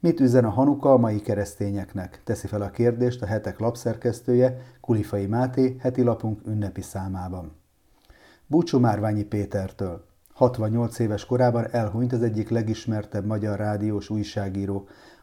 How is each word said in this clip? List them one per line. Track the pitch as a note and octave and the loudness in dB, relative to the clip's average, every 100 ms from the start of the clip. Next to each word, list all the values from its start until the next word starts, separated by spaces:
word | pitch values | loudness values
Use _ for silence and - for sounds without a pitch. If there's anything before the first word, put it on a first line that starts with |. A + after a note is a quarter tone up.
Mit | E3+ E3+ | 0 4
üzen | C3 B2 | 6 6
a | A#2 | 4
Hanuka | G#2+ C#3 C#3+ C#3+ | 4 2 4 6
a | C3 | 6
mai | A2+ G#2 | 6 0
keresztényeknek? | - G2+ G2+ - G2+ G2+ F#2 G2+ F2+ - | 0 -2 -2 -4 -4 -4 -6 -8 -10 -10
Teszi | - A2 - | -6 -6 -4
fel | G#2+ | -4
a | G2+ | -4
kérdést | - A#2+ A#2 B2 B2 | 0 2 2 0 0
a | F#2 | -4
Hetek | G#2+ F#2+ F#2+ | -4 -4 -4
lapszerkesztője, | A2 A#2 - A2 B2 A#2 - B2 B2+ B2 - - | -4 -2 -4 -4 -2 -2 2 4 4 2 -10 -10
Kulifai | - A2+ G#2 G#2 G2 | 0 0 0 -2 -2
Máté, | A#2 B2+ B2+ C3 B2+ | 0 0 2 2 0
heti | C3 B2+ | -2 2
lapunk | A#2+ A2+ A2+ G#2+ - | 2 0 -2 -6 -4
ünnepi | G#2+ G2+ F#2+ | -4 -4 -6
számában. | F#2+ G2 F#2+ F#2 F2+ F2+ E2 D2+ _ _ _ _ - - _ _ - | -10 -8 -6 -6 -8 -8 -12 -16 _ _ _ _ -20 -20 _ _ 0
Búcsú | D3+ E3+ C3+ | 2 4 4
Márványi | B2 G#2 G#2+ G#2 | 4 4 0 0
Pétertől. | G#2 G#2+ G2 G#2 F#2+ - F#2+ E2+ - _ _ | -2 -2 -2 -4 -4 -6 -8 -8 -14 _ _
Hatvannyolc | - B2+ B2+ A2 A#2 A#2 - | 2 2 2 0 0 -2 0
éves | A2+ G2+ - | -2 -2 -2
korában | B2 B2 A2+ A2+ | 2 4 2 0
elhunyt | A#2+ G#2+ G#2 B2 | -2 -2 -2 -2
az | B2 | 0
egyik | A#2 G#2+ A2 | 0 -2 -2
legismertebb | A#2 A2 A2 - G#2+ G2+ G#2+ G2+ | -2 -2 -4 -4 -4 -4 -6 -4
magyar | G#2+ G#2+ G2 | -2 -2 -2
rádiós | G#2+ G#2+ G#2+ G#2 G2+ | -2 -2 -2 -4 -4
újságíró, | G#2+ G2+ - G2 F#2+ G2 G2 - - - - | -4 -4 -4 -4 -4 -4 -4 -8 -16 -20 -20